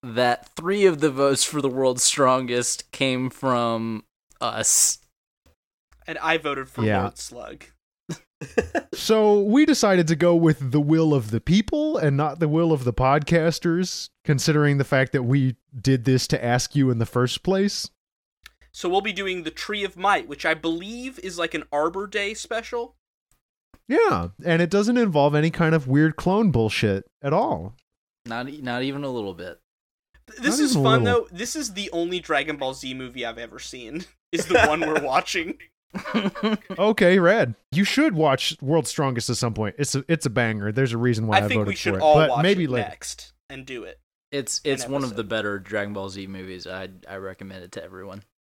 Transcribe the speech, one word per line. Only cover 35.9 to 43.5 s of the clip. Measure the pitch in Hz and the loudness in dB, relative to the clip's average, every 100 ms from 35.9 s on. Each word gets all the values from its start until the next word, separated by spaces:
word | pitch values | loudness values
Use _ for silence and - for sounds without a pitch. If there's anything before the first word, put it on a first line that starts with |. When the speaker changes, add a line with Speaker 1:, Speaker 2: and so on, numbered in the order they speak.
Speaker 1:
<laughs> | - - 233 196 - 214 214 - 175 | -12 -4 -2 -2 -2 -2 -2 -6 0
Speaker 3:
Okay, | 208 220 180 190 | 0 4 6 6
rad. | 170 220 131 113 _ | 6 4 2 -4 _
You | 147 | -2
should | 202 - 311 | 0 2 2
watch | 170 156 131 - 170 | 2 2 2 -2 -6
World's | 135 160 135 | 0 0 0
Strongest | - 139 120 - | -2 -2 -2 -4
at | 117 | -2
some | 120 | -2
point. | 104 107 - | -2 -4 -2
It's | - | -4
a, | 135 - | -4 -2
it's | 165 135 | -2 0
a | |
banger. | 113 117 107 104 | 0 -2 -2 -4
There's | 107 135 | 0 0
a | 117 | 2
reason | 123 110 110 | 2 2 2
why | 104 | 2
I | |
Speaker 2:
I | 104 | 2
think | 113 | 0
Speaker 3:
voted | 101 | 0
Speaker 2:
we | 95 | -2
should | - | -2
Speaker 3:
for | - | 2
it. | |
Speaker 2:
all | 156 | 6
Speaker 3:
But | 151 156 | 6 6
Speaker 2:
watch | 120 | 2
Speaker 3:
maybe | 175 196 | 2 2
Speaker 2:
it | 156 | 0
Speaker 3:
later. | 123 120 | -2 -4
Speaker 2:
next | - - - - _ | -10 -14 -14 -18 _
and | _ | _